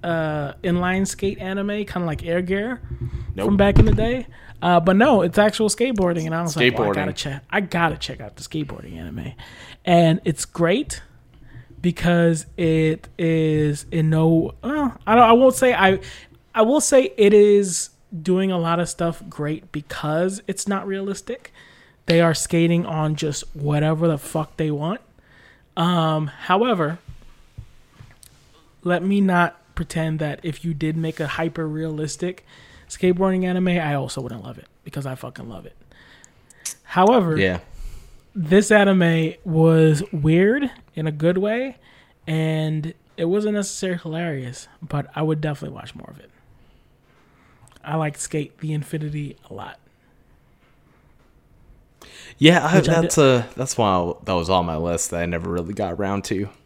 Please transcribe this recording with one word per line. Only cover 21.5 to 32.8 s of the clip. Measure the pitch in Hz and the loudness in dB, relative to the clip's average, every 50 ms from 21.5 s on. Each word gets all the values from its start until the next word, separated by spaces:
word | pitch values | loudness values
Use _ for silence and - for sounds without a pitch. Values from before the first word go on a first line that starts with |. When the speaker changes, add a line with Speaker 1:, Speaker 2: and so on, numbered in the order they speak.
| _ - - - - _ _ _ _ _ _ | _ -20 -20 -20 -20 _ _ _ _ _ _
Speaker 1:
They | - 170 165 | 2 2 4
are | 170 170 156 | 4 4 2
skating | - - - - 170 170 170 170 170 175 | 0 -4 -2 0 2 2 2 2 0 0
on | - 160 156 156 151 156 | -2 -4 -4 -2 -2 -2
just | 147 - 151 143 - - - - | -2 -4 -6 -6 -6 -10 -12 -12
whatever | 156 143 147 147 147 151 156 160 156 170 165 | -6 -4 -2 0 0 0 0 0 2 2 0
the | 156 143 | 0 0
fuck | - - - 160 151 - - | -6 -6 -6 -6 -6 -6 -6
they | - 160 156 | -6 -4 -4
want. | 151 143 147 160 202 262 _ _ _ _ _ _ _ - - - _ _ _ _ _ | -2 -4 -4 -4 -6 -6 _ _ _ _ _ _ _ -20 -20 -20 _ _ _ _ _
Um, | - 170 175 180 170 160 160 156 156 156 147 | -2 0 2 2 2 2 2 0 0 -2 -4
however, | - - - - 185 190 226 254 233 180 160 147 165 170 _ - - - - - - _ - _ _ - - - - - - _ _ _ - - - _ - - _ _ _ _ _ _ _ _ _ _ _ | -8 -12 -2 0 0 2 2 0 0 0 0 -4 -4 -8 _ -20 -20 -20 -20 -20 -20 _ -20 _ _ -20 -20 -20 -20 -20 -20 _ _ _ -20 -20 -20 _ -20 -20 _ _ _ _ _ _ _ _ _ _ _
let | 180 180 175 175 | -2 -2 0 0
me | 190 202 202 | 0 0 2
not | 202 185 180 175 175 170 - _ _ _ _ | 2 2 4 2 2 0 -2 _ _ _ _
pretend | - 170 - - 165 160 160 156 156 | -10 -10 -6 -4 -4 -2 -2 -2 -4
that | 156 151 143 - - | -4 -6 -6 -6 -8
if | 170 139 - - | -10 -10 -8 -6
you | 170 165 | -8 -6
did | 143 160 156 160 | -4 -4 -4 -2
make | 165 160 160 156 - | -2 -4 -4 -4 -6
a | 165 | -6
hyper | 139 - - 165 165 165 - 160 156 | -6 -4 -4 -4 -4 -4 -4 -6 -6
realistic | 151 156 160 160 156 151 156 151 - - - 175 185 - _ _ - - - - - - | -6 -6 -6 -6 -6 -6 -6 -8 -6 -6 -6 -8 -8 -10 _ _ -20 -20 -20 -20 -20 -20